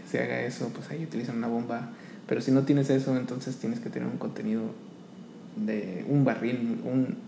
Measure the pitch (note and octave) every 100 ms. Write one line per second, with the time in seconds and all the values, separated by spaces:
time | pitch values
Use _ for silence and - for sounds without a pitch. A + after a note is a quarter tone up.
0 | - A#2+ B2 B2 B2 B2 A#2+ A2 C3+ D3
1 | D#3+ A2+ B2+ A#2 A#2 A#2 A#2 A#2 - -
2 | - - - B2 C3 C3 C3+ C#3+ C3+ C3+
3 | C3+ B2+ B2 B2 C3 B2+ A2+ A#2 - B2
4 | B2 B2 A2+ - A2 A2 A2+ - - -
5 | - - - - - - G#2+ A2 F#2+ F2+
6 | - C#3+ B2+ G#2+ A#2+ B2 A#2 A2+ B2 C3
7 | B2+ -